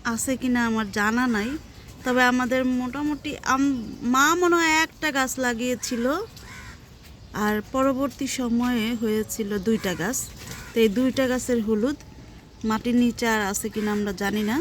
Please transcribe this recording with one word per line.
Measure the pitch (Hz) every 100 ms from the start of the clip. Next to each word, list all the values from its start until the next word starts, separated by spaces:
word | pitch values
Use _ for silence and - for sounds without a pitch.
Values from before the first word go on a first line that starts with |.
আছে | 226 226 - 262
কিনা | 254 247 233
আমার | 220 208
জানা | 202 208 233 254
নাই, | 220 214 302 - - - -
তবে | - 247
আমাদের | 247 254 247 262 254
মোটামুটি | 254 247 254 294 294 302 285
আম-, | - 262 277 262 214 -
মা | 233 254 285 339
মনে | 359 339
হয় | 330 311 320
একটা | - 311
গাছ | 277 262 -
লাগিয়েছিল, | 254 233 247 247 - 240 240 311 453 - - - - - - - - - -
আর | - 208 214 208
পরবর্তী | 254 269 262 277 - 277
সময়ে | - 247 233 247 247 220 240
হয়েছিল | 220 214 214 - 208 208
দুইটা | 190 220 190
গাছ। | 165 175 262 - - - - -
তো | -
এই | 220
দুইটা | 196 262 247 262
গাছের | 254 240 240
হলুদ | 214 214 240 294 - - - - - - 220
মাটির | 220 233 240
নিচে | 240 226 233
আর | 220 196
আছে | 208 220
কিনা | 214 208
আমরা | 208 208
জানি | 185 202 208
না। | 208 254